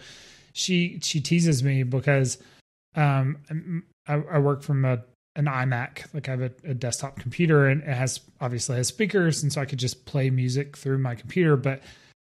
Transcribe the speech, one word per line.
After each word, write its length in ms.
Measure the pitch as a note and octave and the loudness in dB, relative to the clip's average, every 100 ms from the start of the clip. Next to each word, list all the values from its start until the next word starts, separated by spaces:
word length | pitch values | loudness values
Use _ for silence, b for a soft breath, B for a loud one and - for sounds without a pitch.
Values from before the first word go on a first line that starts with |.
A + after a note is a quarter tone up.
| B B B B B | B B B B B
she, 460 | - - F3 F3 E3+ | -8 0 2 0 -2
she 180 | - D#3 | -4 -2
teases 420 | - E3+ E3 C3 | 0 2 4 2
me 220 | C#3 C3+ | 2 2
because, 540 | B2 C3 C#3+ C3+ B2+ - B B _ _ _ D#3+ | 0 0 2 2 2 -2 B B _ _ _ 0
um, 420 | D3 C3+ C3 D3 - | 2 2 0 -4 -8
m-, 360 | D#3+ F#3 E3 - _ - | -10 -6 -8 -8 _ -4
I, 60 | |
I 240 | D3 D3 D3+ | -4 0 2
work 240 | C#3+ C#3 | 2 0
from 220 | D3 C#3 | 0 0
a, 200 | C3 A#2+ - _ _ D3+ | 2 0 -4 _ _ -4
an 80 | C#3+ | -2
iMac, 680 | C3 C3 A#2+ C3+ - - | 0 -2 -2 -4 -12 -12
like, 160 | D3+ C3+ | -10 -6
I 40 | |
have 100 | B2+ | -4
a, 80 | B2+ - | -6 -8
a 100 | D#3+ | -8
desktop 460 | B2+ B2 - C#3 - | -6 -4 -6 -8 -10
computer, 480 | B2 - E3+ D3+ C3+ | -8 0 4 6 6
and 140 | D3 | 2
it 60 | D3+ | -2
has, 260 | B2 B2+ - - _ | -2 -2 -4 -12 _
obviously 360 | B2+ A#2+ - B2 | -6 -4 -4 -2
has 120 | B2+ | -2
speakers, 540 | - G#3+ G3+ E3+ D3 | -2 0 2 2 2
and 80 | C#3+ | -2
so 80 | D3+ | -2
I 40 | C3 | -4
could 120 | C3 | -4
just 260 | B2 - | -4 -6
play 260 | - C#3 C3 | -6 -2 0
music 460 | B2+ B2+ C3 C#3+ - | 0 0 -2 -6 -8
through 220 | C3+ C3+ | -4 -2
my 160 | B2+ | -2
computer, 420 | A#2 A#2 F#3 E3 C#3 | -6 -4 2 4 4
but 260 | C3+ C3+ B B B _ _ | 2 -4 B B B _ _